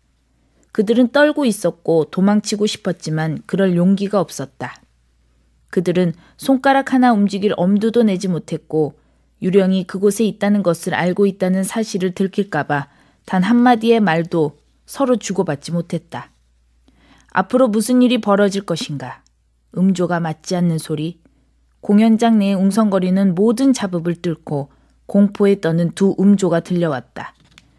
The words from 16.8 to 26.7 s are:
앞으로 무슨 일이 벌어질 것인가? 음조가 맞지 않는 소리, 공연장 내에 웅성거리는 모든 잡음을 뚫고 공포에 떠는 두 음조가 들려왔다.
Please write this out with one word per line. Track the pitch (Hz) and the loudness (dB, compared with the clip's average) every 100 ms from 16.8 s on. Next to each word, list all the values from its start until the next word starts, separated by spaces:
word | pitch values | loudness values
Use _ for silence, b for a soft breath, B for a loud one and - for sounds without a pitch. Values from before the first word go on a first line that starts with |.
| _ b b b b | _ b b b b
앞으로 | - 185 247 254 | -4 0 2 2
무슨 | 214 220 254 | 2 0 2
일이 | 247 247 | 2 2
벌어질 | 208 196 202 196 | 0 2 2 0
것인가? | 202 165 - 139 127 - _ _ _ _ _ 175 | -6 -8 -6 -10 -12 -16 _ _ _ _ _ -2
음조가 | 190 180 175 170 | 0 0 -2 -2
맞지 | 165 156 - 180 | -4 -8 -6 -2
않는 | 175 160 | 0 -2
소리, | - 151 160 - _ _ _ _ _ _ | -4 -6 -6 -10 _ _ _ _ _ _
공연장 | - 208 226 220 233 220 | 0 4 4 4 2 2
내에 | 196 | 0
웅성거리는 | 190 196 202 214 190 185 190 196 | 0 2 2 2 0 0 2 2
모든 | 170 220 226 269 | 2 2 2 2
잡음을 | 247 196 180 165 170 | 0 -2 -4 -4 -4
뚫고 | 175 156 - 147 143 _ _ _ | -4 -6 -6 -8 -8 _ _ _
공포에 | - 202 202 202 202 202 | -2 2 2 2 0 2
떠는 | 165 165 170 | 0 0 -2
두 | - 196 - | 0 0 2
음조가 | 196 196 180 170 | 2 4 2 0
들려왔다. | - | -2